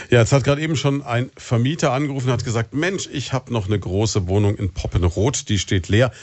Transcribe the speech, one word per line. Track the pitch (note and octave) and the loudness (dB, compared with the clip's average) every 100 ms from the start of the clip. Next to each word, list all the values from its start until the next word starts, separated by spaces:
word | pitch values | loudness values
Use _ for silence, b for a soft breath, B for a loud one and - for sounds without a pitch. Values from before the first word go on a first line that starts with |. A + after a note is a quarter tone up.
| B | B
ja, | A#2+ | 4
jetzt | A2+ | 6
hat | C#3 | 4
gerade | C#3 C#3+ | 2 0
eben | D#3+ D3+ | 0 0
schon | C#3+ C#3 | 0 -2
ein | C#3 A#2+ C3 - | -2 -4 -4 -8
Vermieter | - A#2 A#2+ E3 D3+ | -2 0 0 0 0
angerufen | B2+ D3 C3+ B2+ | 0 -2 -2 -2
und | |
hat | B2 B2+ | -2 -2
gesagt, | A2+ A2+ C3+ | -4 -2 -2
„Mensch, | E3+ F#3+ - | -2 -4 -6
ich | D3+ A#2+ | -8 -4
hab | - - | -6 -4
noch | A#2+ F#2+ | -4 -2
eine | G#2 | -2
große | - F#2 A2 A2 F2+ | -2 0 0 0 0
Wohnung | G2 G#2 - | 2 2 0
in | F2+ | -4
Poppenroth, | - - - E2+ F2 A2+ - - | -4 -2 0 0 2 0 0 -2
die | G#2 | -2
steht | - G2 E2 | 0 -2 2
leer.“ | G#2 B2 B | 2 2 B